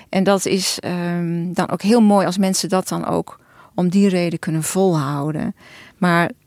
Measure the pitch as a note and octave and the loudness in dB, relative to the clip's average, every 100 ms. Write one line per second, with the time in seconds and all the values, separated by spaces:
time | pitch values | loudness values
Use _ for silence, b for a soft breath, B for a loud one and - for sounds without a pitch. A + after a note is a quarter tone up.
0 | B F#3+ F#3 G3 - F#3+ F#3 - - F3 | B 0 2 2 2 -2 -2 -6 -6 -6
1 | F3 F3 E3+ E3+ F3 F3 F3+ F3 G3 A#3+ | -4 -4 -4 -4 -4 -4 -4 -2 2 4
2 | G#3+ G3+ E3 F#3 F#3+ F#3+ E3 F#3+ - E3+ | 6 4 2 0 0 0 -2 -2 -2 -4
3 | - E3+ - - b b b - F3+ G3 | -4 -4 -4 -10 b b b -4 0 2
4 | G3+ F3+ F3 E3 - D#3 D3+ F#3 F#3+ D#3+ | 2 2 -2 -4 -4 -4 -2 0 2 2
5 | C3+ D3 D3 D#3 - - B B B B | 0 -4 -4 -4 -6 -8 B B B B
6 | F3+ E3+ E3+ - | 0 2 0 -4